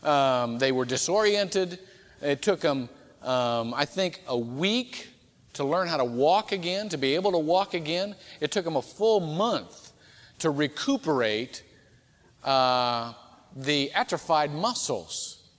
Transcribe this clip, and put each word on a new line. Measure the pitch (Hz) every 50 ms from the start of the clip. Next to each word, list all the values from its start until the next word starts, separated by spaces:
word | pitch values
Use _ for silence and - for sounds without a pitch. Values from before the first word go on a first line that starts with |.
| -
um, | 151 147 139 139 135 131 123 123 117 117
they | 120 135 135 131
were | 127 127
disoriented. | 123 131 127 - - 175 214 220 208 208 208 202 185 185 190 185 180 175 180 - - - - - - - -
It | - 143 143 135
took | - 214 190 -
them, | - 160 139 135 123 120 - - - - - _
um, | - 127 127 127 123 120 120 117 117 117 120
I | 135 147
think, | - - 190 190 180 165 - -
a | - 127
week | 123 117 117 123 135 170 196 220 247 247 247 - - - - - _ _ _ _ _ _ _
to | _ - 143
learn | 139 156 180 185 170
how | 165
to | 147 127
walk | 123 117 120 135 151 180 208 208 - 202
again, | 190 170 175 180 196 214
to | 214 170
be | 147 135 135 139
able | 170 185 202
to | 185
walk | 170 156 156 170 185 196 196 -
again. | 175 160 151 165 175 190 208 202 - - - - -
It | 156 147
took | - 208 175
them | 165 160
a | 139
full | 120 - - - 208 226 220 202
month | 170 156 151 170 208 240 208 135 92 - - - - - _ _ - - - - - - _
to | - - 165
recuperate, | 147 143 151 139 - - - - 277 240 - 160 151 131 117 110 107 107 123 127 - - - - - - _ _ _ _ _ _ _ _ _ _ _ _ -
uh, | 139 135 135 127 127 127 123 123 123 120 117 117 117 113 - - - - - _ _ -
the | 135 131 139 147 143 139 139
atrophied | - 190 - - 185 156 - - 165 151 151 143 147
muscles. | 151 185 233 247 - - - 131 98 82 - - - - - - - _ _ _